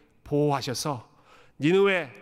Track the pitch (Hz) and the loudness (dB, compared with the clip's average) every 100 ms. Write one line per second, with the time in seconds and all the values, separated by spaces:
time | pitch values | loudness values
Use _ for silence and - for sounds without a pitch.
0 | _ _ - 147 147 139 127 117 156 131 | _ _ -4 0 0 0 -4 -6 -6 -8
1 | - _ _ - - _ 143 190 196 185 | -10 _ _ -20 -20 _ 2 4 4 2
2 | 139 - | -4 -12